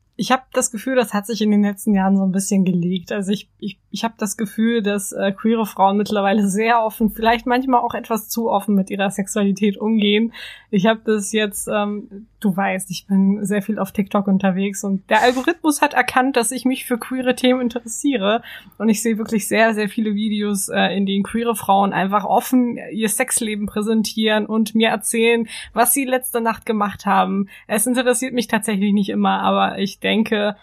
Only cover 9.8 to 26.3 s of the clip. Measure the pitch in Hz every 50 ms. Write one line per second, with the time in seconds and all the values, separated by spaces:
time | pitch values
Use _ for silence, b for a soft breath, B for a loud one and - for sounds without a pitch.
9.8 | 208 220 226 220 202 202 208 214 233 226 B B B B B B B B 220 196
10.8 | 180 226 226 226 - 226 214 208 202 - 220 214 214 208 202 - - - 214 208
11.8 | 208 208 208 208 - - 196 202 220 _ _ - - 202 170 196 196 196 190 190
12.8 | - - 170 - - - 196 190 196 196 202 214 208 190 208 208 202 - 214 -
13.8 | 190 - - - 196 - - 208 196 202 190 190 - 190 175 190 196 202 196 -
14.8 | - 196 196 190 - - 220 214 233 247 247 262 254 330 349 - - 311 285 -
15.8 | 302 285 - 370 359 - - 254 254 269 269 240 226 - 262 247 - 254 262 -
16.8 | - - 247 233 - - 254 262 - 254 247 247 - 247 254 254 247 233 - 233
17.8 | - 226 - - - 285 269 214 190 202 220 240 B B B B B B B -
18.8 | 208 226 208 214 - 233 220 214 226 220 226 202 202 - 202 208 220 226 214 208
19.8 | 214 202 - 233 220 214 202 202 220 220 214 208 208 208 202 196 - - - 196
20.8 | 196 180 175 196 196 196 196 196 196 - - 226 233 233 226 - - - 196 196
21.8 | 202 190 - 165 185 190 202 208 196 - 185 226 - - 254 254 247 240 240 -
22.8 | - - - 220 220 202 - - 262 - - - 233 214 214 208 208 196 - 214
23.8 | 208 220 226 220 202 - - 220 220 214 214 214 208 - 220 226 220 214 - 220
24.8 | 226 226 220 208 - - - 226 226 233 233 233 226 B B B B B B 226
25.8 | 240 233 - 285 269 254 254 254 254 -